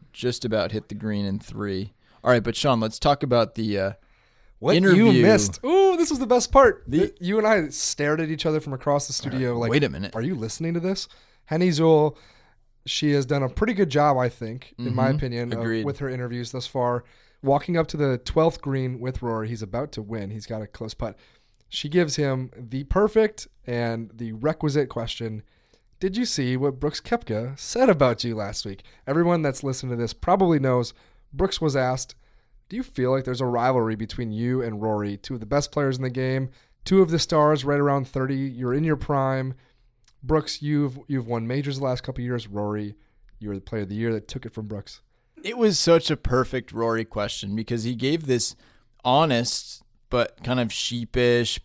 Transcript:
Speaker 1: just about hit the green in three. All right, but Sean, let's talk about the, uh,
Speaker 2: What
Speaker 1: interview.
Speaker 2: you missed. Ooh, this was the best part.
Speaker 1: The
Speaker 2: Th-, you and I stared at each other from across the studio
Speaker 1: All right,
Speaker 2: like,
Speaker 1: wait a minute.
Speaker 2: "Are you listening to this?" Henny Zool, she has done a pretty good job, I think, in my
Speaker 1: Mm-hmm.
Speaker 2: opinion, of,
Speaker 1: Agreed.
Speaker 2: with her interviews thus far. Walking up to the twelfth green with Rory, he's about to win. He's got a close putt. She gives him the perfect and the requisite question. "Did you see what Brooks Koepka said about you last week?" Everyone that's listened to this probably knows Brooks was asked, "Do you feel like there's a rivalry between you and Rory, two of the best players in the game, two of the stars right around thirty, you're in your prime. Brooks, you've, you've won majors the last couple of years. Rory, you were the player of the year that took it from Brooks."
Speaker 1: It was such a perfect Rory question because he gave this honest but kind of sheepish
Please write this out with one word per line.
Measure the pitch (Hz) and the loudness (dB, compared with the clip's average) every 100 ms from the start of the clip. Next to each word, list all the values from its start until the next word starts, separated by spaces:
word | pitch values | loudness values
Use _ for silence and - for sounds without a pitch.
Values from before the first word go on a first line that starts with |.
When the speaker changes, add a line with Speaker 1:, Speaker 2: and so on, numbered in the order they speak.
| - | -20
Speaker 1:
just | - 123 120 | -6 -4 -4
about | 117 107 95 | -2 -2 -2
hit | 107 - | -4 -8
the | 104 | -8
green | 107 104 101 | -4 -4 -2
in | 98 | -4
three. | - 104 101 95 104 - _ _ | -8 -8 -6 -6 -8 -14 _ _
All | - | 2
right, | 120 | 2
but | 110 - | 2 0
Sean, | 147 120 | 2 2
let's | 110 - | 0 0
talk | 156 139 | 2 2
about | 135 120 110 | 2 2 2
the, | - 110 101 | -2 -2 0
uh, | 95 107 _ _ _ _ _ _ | -2 -4 _ _ _ _ _ _
Speaker 2:
What | 131 175 | 2 4
Speaker 1:
interview. | 190 185 226 | 6 8 8
Speaker 2:
you | 127 | 8
missed. | 190 220 - - | 8 6 4 -4
Ooh, | 247 370 392 349 | 2 6 6 4
this | 320 | 2
was | 277 | 0
the | 240 | 2
best | 247 - | 2 4
part. | 269 254 - - | 6 6 4 0
Speaker 1:
The | 143 202 | 0 0
Speaker 2:
Th-, | - | -2
you | 175 214 | -2 0
and | 214 | 2
I | 214 151 | 2 0
stared | - - - 147 156 | -4 -6 -2 0 0
at | 160 | -2
each | 156 165 | -2 -2
other | 156 | -2
from | 147 | -2
across | 131 - 143 - | -6 0 0 -2
the | |
studio | 131 - 127 123 | -6 -4 -2 -2
Speaker 1:
All | 120 | 0
right, | |
Speaker 2:
like, | 117 | 0
Speaker 1:
wait | 135 | 2
a | 139 | 0
minute. | - 98 110 | -2 -8 -4
Speaker 2:
"Are | |
you | 135 | -4
listening | 165 131 - 165 | -4 -6 -6 -4
to | 170 | -4
this?" | 180 190 - - _ _ - | -4 -4 -8 -16 _ _ -6
Henny | 160 180 | 0 2
Zool, | 151 165 156 151 - - _ _ _ _ _ - | 4 6 6 4 -2 -16 _ _ _ _ _ -8
she | - 151 | -2 2
has | 143 127 | 2 2
done | 143 | 0
a | 131 | -2
pretty | - 220 202 | -2 0 2
good | 175 | 2
job, | 143 147 131 | 4 4 4
I | 123 | 0
think, | - 113 123 - - | -4 -10 -10 -14 -10
in | 120 120 | -4 0
my | 131 | 2
Speaker 1:
Mm-hmm. | 147 | 2
Speaker 2:
opinion, | 135 120 120 | -2 -4 -4
of, | 117 | -4
Speaker 1:
Agreed. | 113 113 110 | -2 -2 -2
Speaker 2:
with | - | -4
her | 139 | -6
interviews | 127 123 123 120 | -6 -6 -6 -8
thus | 127 - | -8 -6
far. | 135 123 123 - _ _ _ | -2 0 -2 -6 _ _ _
Walking | 135 139 - 170 | 0 0 0 -2
up | 160 | -2
to | 156 | 0
the | 143 123 | 0 -2
twelfth | - 160 165 - | -2 2 2 0
green | 143 135 127 127 | -4 -4 -4 -6
with | 127 131 | -8 -6
Rory, | 120 113 110 | -4 -4 -4
he's | 117 | -8
about | 104 113 147 | -8 -6 -8
to | - | -8
win. | 104 113 98 | -8 -8 -8
He's | 107 - | -10 -10
got | 110 | -10
a | 104 | -10
close | - 110 - | -12 -12 -8
putt. | 113 - _ _ _ _ _ | -10 -10 _ _ _ _ _
She | - 147 | -10 -2
gives | 175 160 139 | 0 0 0
him | 143 131 127 - | -2 -2 -6 -12
the | 120 131 139 | -10 -8 -2
perfect | 185 208 220 214 214 - _ - | 2 2 4 2 0 -18 _ -6
and | 120 117 113 110 117 | -4 -2 -4 -8 -10
the | 117 | -10
requisite | 110 147 156 151 143 127 | -4 -4 -2 0 0 -2
question. | 120 113 - 113 110 - _ _ _ _ _ | -4 -6 -6 -8 -10 -14 _ _ _ _ _
"Did | 190 196 | -6 -2
you | 240 | -4
see | - 127 127 | -2 -2 0
what | 139 131 | 0 -2
Brooks | 147 - | -4 -6
Koepka | - 233 - 107 123 139 | -4 -4 -2 -4 -6 -10
said | - 233 262 | -6 2 4
about | 165 131 113 | 6 4 2
you | 120 110 | -4 -4
last | 101 104 107 | -6 -8 -10
week?" | 98 - - - | -12 -16 -12 -2
Everyone | 151 170 175 | 0 2 2
that's | 151 127 | 0 -2
listened | 135 131 127 | -6 -6 -4
to | 120 | -4
this | 117 | -4
probably | - - 190 185 156 | -4 0 2 4 4
knows | 131 127 117 - _ _ _ | 2 2 0 -8 _ _ _
Brooks | 139 190 - | -4 -2 0
was | 156 135 | -2 0
asked, | 127 131 - - _ _ _ _ - | 0 -2 -6 -16 _ _ _ _ -12
"Do | 226 | -10
you | |
feel | 254 - 123 | -8 -2 0
like | 135 127 | 0 -2
there's | 123 | -2
a | 127 | -2
rivalry | 120 123 127 110 107 | 2 2 2 2 -2
between | 113 - 117 | -6 -6 -6
you | 107 120 127 | -4 -2 -2
and | 117 107 | -2 -4
Rory, | 110 107 104 101 | -2 0 -2 -6
two | - 127 | -8 -10
of | |
the | 107 | -2
best | 143 143 | -2 -2
players | - 139 131 | -2 -2 -2
in | |
the | 131 | -4
game, | 123 131 131 131 - _ _ | -2 -2 -2 -4 -8 _ _
two | - 190 | 2 4
of | 175 | 6
the | 165 | 2
stars | - 156 151 151 | 2 4 4 4
right | 135 143 | 2 2
around | 143 139 127 | 2 2 -2
thirty, | 135 131 135 | -4 -2 -2
you're | 135 120 127 | -4 -4 -2
in | 135 160 | 0 0
your | 147 | 0
prime. | - 143 135 131 131 127 _ _ _ _ _ _ | 0 0 0 -2 -4 -8 _ _ _ _ _ _
Brooks, | 131 156 147 - | 0 0 0 -6
you've, | 147 147 143 131 - | -2 0 0 -4 -4
you've | 135 113 | -4 -2
won | 117 113 | -4 -2
majors | 131 139 135 | -2 -4 -2
the | 135 | -2
last | 123 | -2
couple | - 127 | -6 -6
of | 123 | -4
years. | 123 107 | -4 -6
Rory, | 101 104 104 104 104 _ _ - - | -4 -2 -4 -6 -10 _ _ -20 -14
you | 104 | -10
were | 98 | -10
the | |
player | - 110 | -8 -6
of | 98 | -6
the | 104 | -4
year | 113 | -2
that | 110 - | -2 -6
took | 131 113 | -12 -12
it | |
from | - 107 | -10 -10
Brooks." | 104 - - _ _ _ - | -10 -12 -18 _ _ _ -12
Speaker 1:
It | 185 240 | -8 2
was | 220 170 | 2 4
such | - 165 - | 6 4 4
a | 147 | -2
perfect | - 127 120 127 - | 2 2 2 -2 -6
Rory | 110 117 113 110 | -4 -2 0 -2
question | 107 104 - 104 104 | -4 -4 -4 -6 -6
because | 110 117 | -4 -4
he | 113 | -4
gave | 117 131 165 147 | -2 -2 -2 0
this | 123 - - _ _ _ _ | 0 0 -6 _ _ _ _
honest | 127 135 165 120 123 - - - _ _ - | 2 4 4 2 0 -4 -8 -16 _ _ -2
but | 123 113 - | 0 0 -2
kind | - 127 | -2 0
of | 117 | 0
sheepish | - - 120 117 127 123 120 117 - | -4 -6 -6 -4 2 4 4 2 -4